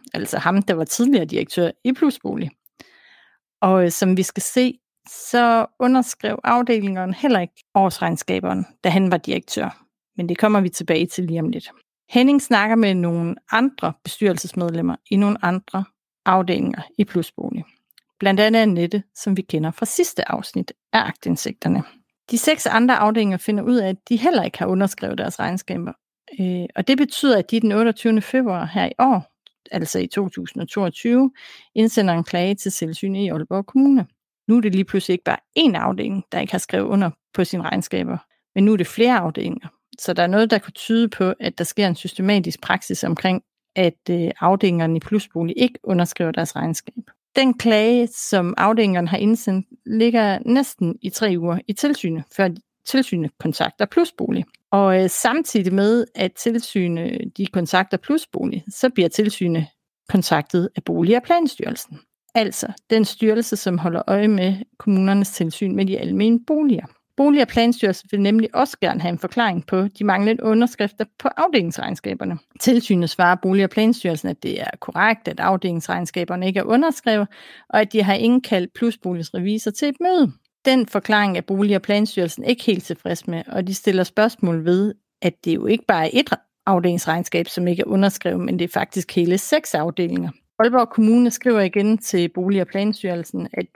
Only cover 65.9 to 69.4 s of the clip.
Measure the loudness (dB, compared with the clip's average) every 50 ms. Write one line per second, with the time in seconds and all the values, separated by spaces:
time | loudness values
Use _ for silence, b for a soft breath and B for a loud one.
65.9 | -2 -4 -4 -2 0 2 4 4 2 2 2 -2 0 0 2 2 0 0 -2 -10
66.9 | _ _ _ _ _ 2 4 4 6 4 2 2 2 2 2 2 2 2 0 0
67.9 | 0 -2 -6 -4 -2 0 2 2 4 2 2 0 0 0 0 0 0 -4 -2 -2
68.9 | -2 -2 -2 -2 -2 -2 -6 -4 -2 0